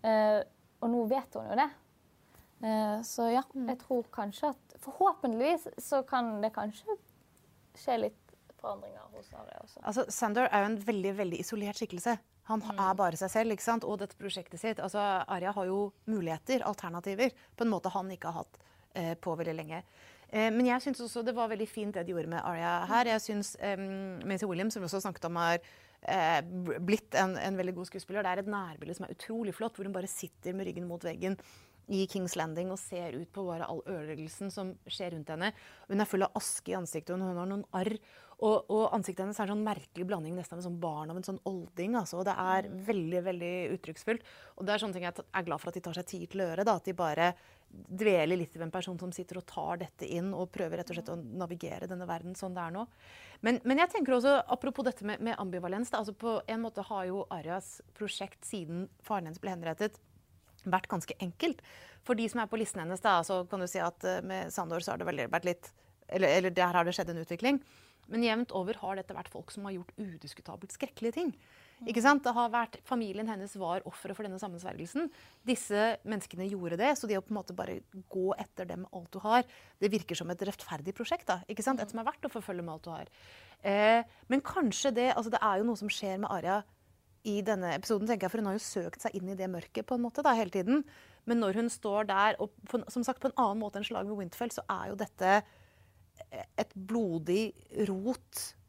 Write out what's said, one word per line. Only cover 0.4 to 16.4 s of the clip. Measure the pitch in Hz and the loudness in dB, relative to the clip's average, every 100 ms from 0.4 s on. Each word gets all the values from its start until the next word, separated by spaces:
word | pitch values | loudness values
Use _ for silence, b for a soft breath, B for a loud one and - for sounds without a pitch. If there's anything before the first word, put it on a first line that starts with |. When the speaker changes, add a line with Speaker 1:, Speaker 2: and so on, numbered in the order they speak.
| - _ _ - | 2 _ _ -4
Speaker 1:
og | 233 | 0
nå | 240 220 | 2 2
vet | 269 262 - | 0 -2 -8
hun | 220 | -2
jo | 226 | 2
det. | 294 - _ _ _ _ b b b - | 2 0 _ _ _ _ b b b -6
Eh, | 220 220 214 208 233 | 0 2 2 0 -4
så | - 233 | 0 4
ja, | 247 269 | 4 0
Speaker 2:
Mm. | 269 240 | -4 -4
Speaker 1:
jeg | 254 | -4
tror | - 247 226 | 0 0 0
kanskje | - 208 - 294 | -4 -6 -2 -2
at, | 262 - - | -2 -10 -16
forhåpentligvis | - - 381 - 254 226 277 339 - - | -6 4 4 4 2 4 4 4 0 -10
så | - 277 262 | 0 0 2
kan | 254 240 208 | 2 2 0
det | 214 | 0
kanskje | 214 208 208 427 415 - _ _ _ _ _ _ - | 0 -6 -6 -4 -4 -6 _ _ _ _ _ _ -8
skje | - 240 | 0 0
litt | 214 - _ - - - | 0 -4 _ -20 -20 -10
forandringer | 120 202 101 104 107 | -8 -6 -10 -16 -16
hos | - - | -18 -16
Arya | - 110 50 | -16 -14 -14
også. | - - | -16 -8
Speaker 2:
Altså, | - 208 240 | -2 0 0
Sandor | - 220 214 254 | 0 2 4 4
er | 208 | 4
jo | 202 | 4
en | 220 | 0
veldig, | 202 208 190 196 | 0 0 0 0
veldig | 190 165 | -2 -2
isolert | - 214 202 208 | -4 -4 -4 -4
skikkelse. | 220 180 240 226 - _ - | -6 -2 0 -2 -4 _ -2
Han | 220 | -2
ha-, | 214 | -2
Speaker 1:
Mm. | 202 190 | 2 2
Speaker 2:
er | 190 | 4
bare | 185 160 | 4 2
seg | 190 | 0
selv, | 220 226 | 2 2
ikke | 202 | 2
sant? | - 233 - | 2 0 0
Og | 208 | -2
dette | 196 - | -4 -8
prosjektet | 202 185 170 170 | -8 -6 -8 -4
sitt. | 226 214 | -4 -2
Altså, | 190 208 202 185 - | -2 2 2 2 0
Arya | 190 180 | -2 0
har | 202 185 | 0 0
jo | 196 202 - - | 0 0 -4 -2
muligheter, | 214 165 160 | 0 0 -2